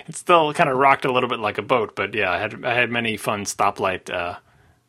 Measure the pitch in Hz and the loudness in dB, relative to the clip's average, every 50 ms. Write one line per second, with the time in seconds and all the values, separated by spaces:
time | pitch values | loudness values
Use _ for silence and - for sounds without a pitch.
0 | - - - - - - 175 165 156 151 147 - 139 143 127 127 139 139 135 - | -12 -14 -14 -4 2 4 4 4 4 2 2 0 0 2 2 4 4 4 4 4
1 | - 139 123 127 127 120 120 113 107 104 98 - 101 90 131 120 104 101 - - | 2 0 0 0 0 0 -2 -2 -2 -2 -2 -4 0 0 2 2 2 0 -4 -4
2 | 98 101 107 107 101 92 87 90 104 107 120 - - 127 117 123 120 117 120 117 | -6 -4 -2 -2 0 0 0 0 -2 -4 -6 -4 -4 0 0 0 0 0 0 -2
3 | 117 113 107 101 - 123 110 101 101 - - - 104 101 101 - 104 95 92 - | -2 -2 -4 -4 -4 -4 -4 -4 -4 -6 -2 0 0 0 0 0 -2 -2 -2 -4
4 | - - - 90 87 87 95 - - _ _ _ _ _ _ _ _ | -6 -6 -6 -4 -4 -6 -8 -10 -16 _ _ _ _ _ _ _ _